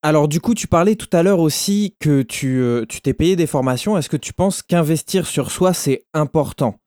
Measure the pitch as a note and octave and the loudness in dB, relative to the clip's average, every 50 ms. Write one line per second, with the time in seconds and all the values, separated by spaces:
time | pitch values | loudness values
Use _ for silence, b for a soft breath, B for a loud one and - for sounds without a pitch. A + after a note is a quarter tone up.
0 | - D3+ D3+ D3+ D3 D3+ D3 E3+ - - A#3 - - - - E3+ F3 G3+ A3 G#3 | 0 2 2 2 2 2 0 -2 0 0 -2 -2 -2 0 2 2 4 4 2 0
1 | - - - E3+ E3+ F#3+ G3+ F3 E3 D#3 C#3+ - - - G3+ G#3 G#3 F#3 - _ | -2 -2 0 2 4 4 4 4 2 0 0 -2 -2 0 0 0 0 -2 -4 _
2 | - D#3 D3 C#3 C3 A2 - - - C3 C3 B2+ B2+ A#2+ A#2+ A#2+ A2 A2+ - - | 0 2 2 2 0 -2 -6 -6 -4 -2 0 0 2 2 0 0 -2 -6 -10 -6
3 | _ C#3 C3 - D3+ E3+ F#3+ E3+ E3 D3 - D3 B2+ C3 B2+ B2+ - G3+ G#3+ F#3 | _ -4 -2 2 2 2 2 2 0 0 0 -2 0 0 -2 -2 -2 -2 -2 -2
4 | C#3 - - C#3+ - - - - F3 G3 F#3 - - _ - E3+ E3 D3 E3 D3+ | -2 -2 -4 -6 -6 -8 -4 -2 -2 0 0 -4 -4 _ 0 2 2 2 0 -2
5 | - - - F#3+ E3+ - - - C#3 C#3+ - - F#3 F#3 F3+ - - D3 C3+ - | -2 -2 -2 -2 -2 -2 -4 -4 -4 -4 -2 0 2 2 2 0 0 -2 -2 -2
6 | _ _ - D#3 D3+ C#3+ - D#3+ C#3+ A#2 - - C#3+ A#2 F#2+ _ _ | _ _ -4 -2 -2 0 0 -2 -2 -2 -2 -2 -2 -2 -2 _ _